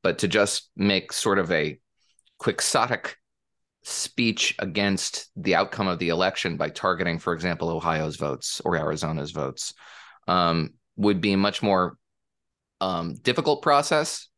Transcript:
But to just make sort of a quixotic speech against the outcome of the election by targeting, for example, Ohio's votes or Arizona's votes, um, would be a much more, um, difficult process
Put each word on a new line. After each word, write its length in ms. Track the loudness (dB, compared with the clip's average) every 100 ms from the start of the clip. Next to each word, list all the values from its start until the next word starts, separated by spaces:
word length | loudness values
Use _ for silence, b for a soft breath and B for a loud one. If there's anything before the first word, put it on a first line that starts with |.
But 160 | 0 2
to 100 | 2
just 420 | 4 4 0 -8
make 380 | 0 2 2 0
sort 260 | -2 2 2
of 140 | 2
a 260 | 2 0 -4 _ _ _ _ _ _
quixotic 800 | -2 0 0 2 2 -2 -6 -12 _ _ _ _ _ _
speech 720 | -10 -8 -6 0 0 2 -2 -2
against 720 | -4 0 0 0 -2 -8 -12 -6
the 200 | 2 2
outcome 320 | 2 -2 -2
of 100 | 0
the 100 | 0
election 480 | 2 0 0 -4 -2
by 140 | -4
targeting, 480 | -2 -2 0 -2 -2
for 160 | -4
example, 340 | -2 -2 -2 -2
Ohio's 480 | -2 0 0 -2 -4
votes 460 | -6 -4 -6 -4
or 120 | -2 0
Arizona's 560 | 0 -2 -4 -4 -6
votes, 420 | -6 -6 -6 -12 B B B B B 0
um, 440 | 2 2 2 -2 _ _ 0
would 240 | 2 2
be 120 | 2
a 40 | 2
much 260 | 2 0
more, 360 | 2 2 0 -4 _ _ _ _ _ _ _ _
um, 340 | -2 -2 -4 -4
difficult 440 | 0 0 2 0
process 680 | 4 4 4 0 0 -6 -14